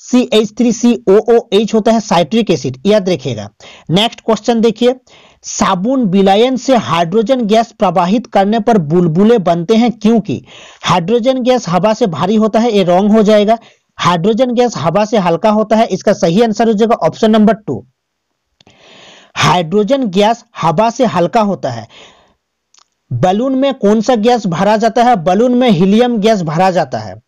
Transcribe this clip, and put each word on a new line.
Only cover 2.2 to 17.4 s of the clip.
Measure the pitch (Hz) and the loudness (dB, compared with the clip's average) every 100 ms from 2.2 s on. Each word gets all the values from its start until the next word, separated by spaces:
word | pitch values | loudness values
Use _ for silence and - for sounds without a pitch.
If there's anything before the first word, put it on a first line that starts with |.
| 170 220 214 | 0 -2 0
एसिड, | 165 135 127 196 | -2 -4 -4 0
याद | 214 185 | 0 0
रखिएगा। | 175 139 107 104 _ - - - | -4 -4 -8 -10 _ -20 -16 -4
नेक्स्ट | 170 226 - | -2 -2 -4
क्वेश्चन | - 214 - 233 | -4 -4 -2 0
देखिए, | 226 220 240 262 _ - _ _ | 0 0 -2 -2 _ -20 _ _
साबुन | - - - 190 214 269 220 | -10 -4 -2 -2 -2 -2 0
विलयन | 196 190 202 254 262 | 2 2 2 2 0
से | - 247 | 0 0
हाइड्रोजन | 117 170 170 214 214 262 208 | 0 -2 -2 -2 0 -2 0
गैस | 220 226 | 0 0
प्रवाहित | - 190 175 175 233 - | -2 -2 0 0 -2 -2
करने | 202 196 226 | 0 0 0
पर | 214 220 | 0 0
बुलबुले | 147 175 175 160 208 240 | 0 0 2 2 2 2
बनते | 175 170 170 226 | 0 -2 -2 0
हैं | 240 | 0
क्योंकि | - 208 233 - 135 - - - - | 0 0 0 -2 -8 -12 -20 -20 -8
हाइड्रोजन | - 180 170 240 233 262 | -4 -2 0 -2 0 0
गैस | 247 254 - | 0 -2 -2
हवा | 175 214 | -2 0
से | 214 233 | 0 -2
भारी | 147 185 220 | -2 -2 0
होता | 214 220 | 0 0
है, | 240 | 0
ये | 208 | 0
रॉन्ग | 180 175 208 | 2 2 2
हो | 220 | 2
जाएगा। | 208 214 208 226 - _ _ - | 4 2 2 -2 -6 _ _ -6
हाइड्रोजन | 175 175 190 226 254 | -4 -2 0 0 0
गैस | 240 247 - | 0 -2 -2
हवा | 170 185 | -2 -2
से | 208 220 | 0 -2
हल्का | 175 165 220 | 0 0 0
होता | 214 214 220 | 0 0 0
है, | 226 | 0
इसका | 185 - | -2 -2
सही | 196 180 175 | 0 0 2
आंसर | 240 208 226 | 0 0 0
हो | |
जाएगा | 202 220 226 | 0 0 0
ऑप्शन | 160 - 220 | -2 0 2
नंबर | 220 | 4